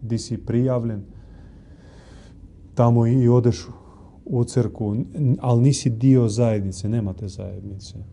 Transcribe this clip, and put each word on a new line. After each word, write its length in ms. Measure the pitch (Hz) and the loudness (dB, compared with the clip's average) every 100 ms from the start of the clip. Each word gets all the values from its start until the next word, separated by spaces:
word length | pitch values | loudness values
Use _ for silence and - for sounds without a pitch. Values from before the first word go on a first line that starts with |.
Di 160 | 113 113 | -4 -6
si 200 | - 110 | -4 -8
prijavljen, 640 | - 117 131 127 117 107 98 - - - - - - - - - - - - - - - - - | -2 0 0 0 -2 -6 -12 -20 -20 -20 -20 -20 -20 -20 -20 -20 -20 -20 -20 -20 -20 -20 -18 2
tamo 320 | 120 117 117 | 4 6 4
i 200 | 127 120 | 4 6
odeš 400 | 123 120 113 - - - - - - - | 6 4 0 -8 -18 -20 -20 -20 -20 -6
u 180 | 135 | -2
crkvu, 520 | 120 - 110 - 107 104 | 0 0 -2 -2 -4 -4
n-, 400 | - - 139 120 | -6 -2 0 0
ali 200 | 131 120 | 2 4
nisi 280 | 131 139 131 | 4 2 -2
dio 380 | 110 131 131 120 | 0 4 4 4
zajednice, 640 | 104 120 110 95 92 104 | 2 0 0 -4 -6 -4
nema 240 | 117 101 | -4 -4
te 140 | 92 104 | -6 -10
zajednice. 680 | 92 95 95 101 98 - 107 - | -10 -12 -12 -12 -14 -16 -16 -16